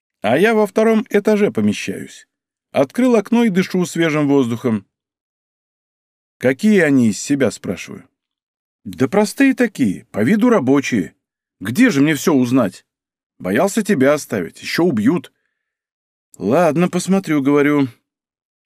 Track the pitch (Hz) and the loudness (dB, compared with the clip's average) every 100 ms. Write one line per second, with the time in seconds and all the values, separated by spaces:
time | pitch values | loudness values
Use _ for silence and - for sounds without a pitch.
0 | _ _ 104 135 214 220 208 - 220 220 | _ _ -2 0 2 2 0 0 2 0
1 | - 202 202 208 196 117 104 98 - - | 0 -2 2 2 0 0 -2 -2 -6 -12
2 | 67 - - _ _ _ _ 127 139 - | -12 -20 -20 _ _ _ _ -2 -2 0
3 | 254 226 202 233 233 180 180 185 165 165 | 2 2 0 0 2 0 -2 -2 -4 -2
4 | 165 151 143 139 117 117 127 110 - _ | -2 0 2 2 0 -2 -4 -4 -6 _
5 | _ _ _ _ _ _ _ _ _ _ | _ _ _ _ _ _ _ _ _ _
6 | _ _ _ - 123 139 214 202 156 135 | _ _ _ -4 -2 0 2 4 4 4
7 | 117 95 - 139 117 - - 87 - - | 2 0 -2 0 0 -2 -10 -10 -12 -18
8 | - _ _ _ _ _ _ _ 107 90 | -20 _ _ _ _ _ _ _ -14 -4
9 | 131 196 208 - 269 - 240 - 113 - | -2 0 -2 0 0 0 -2 -2 -2 -2
10 | - - 113 214 247 214 127 143 135 113 | -8 -4 0 2 2 2 2 0 0 -4
11 | 82 _ _ _ _ - 113 175 254 139 | -4 _ _ _ _ -14 -6 2 2 2
12 | 147 143 - 139 120 131 107 - _ _ | 0 0 0 0 2 0 0 -4 _ _
13 | _ _ _ - 90 110 190 226 202 196 | _ _ _ -12 -4 0 0 -2 -2 2
14 | 135 147 - 110 80 - - - 175 107 | 2 0 -2 -8 -8 -12 -8 -2 0 0
15 | 107 175 - _ _ _ _ _ _ _ | 0 -2 -4 _ _ _ _ _ _ _
16 | _ _ _ - 90 147 170 147 175 180 | _ _ _ -8 -2 2 2 0 -2 -2
17 | 180 190 190 151 135 143 143 147 131 - | -2 -2 0 -2 0 2 2 2 -2 -6
18 | _ _ _ _ _ _ | _ _ _ _ _ _